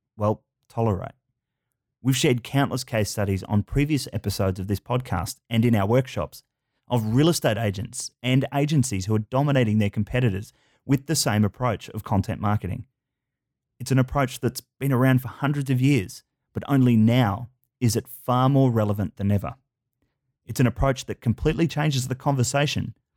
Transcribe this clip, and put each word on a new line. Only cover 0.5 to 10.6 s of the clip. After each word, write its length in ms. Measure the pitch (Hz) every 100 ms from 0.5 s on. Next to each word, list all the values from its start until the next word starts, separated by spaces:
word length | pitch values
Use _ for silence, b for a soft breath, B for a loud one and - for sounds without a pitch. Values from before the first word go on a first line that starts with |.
| _ _
tolerate. 460 | - 113 92 - - _ _ _ _ _ _ _ _
We've 140 | 120 131
shared 280 | 160 123
countless 400 | - 139 139 127
case 260 | - 113 104
studies 320 | - 101 95
on 180 | - 104
previous 440 | 101 139 147 147 -
episodes 480 | 104 101 - 95 95
of 60 | 95
this 140 | 98
podcast 600 | - 127 127 87 87 - -
and 160 | 117
in 100 | 120
our 120 | 113 98
workshops 560 | 123 127 - 76 - _ _ _ _ -
of 260 | 123 107
real 140 | 117 160
estate 280 | 165 143 110
agents 540 | 113 98 - - - _
and 220 | 120 131 135
agencies 540 | 143 147 156 123 95 92
who 80 |
are 60 | 107
dominating 580 | 107 127 147 135 113 107
their 120 | 101
competitors 600 | - 104 123 127 92 - _